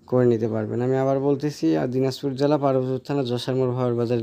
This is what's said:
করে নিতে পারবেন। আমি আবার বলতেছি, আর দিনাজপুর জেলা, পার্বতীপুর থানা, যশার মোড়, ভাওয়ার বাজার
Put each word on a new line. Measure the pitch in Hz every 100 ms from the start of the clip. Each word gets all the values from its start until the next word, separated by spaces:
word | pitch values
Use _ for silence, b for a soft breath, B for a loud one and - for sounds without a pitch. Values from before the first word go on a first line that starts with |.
| -
করে | 127 123
নিতে | 113 110
পারবেন। | 110 107 113 123
আমি | 131
আবার | 135 135 143
বলতেছি, | 139 147 143 160 156
আর | 135
দিনাজপুর | 127 131 - 143 131
জেলা, | 143 151
পার্বতীপুর | 139 131 127 131
থানা, | - 143 123
যশার | 120 127 131
মোড়, | 127 123
ভাওয়ার | 123 117
বাজার | 117 120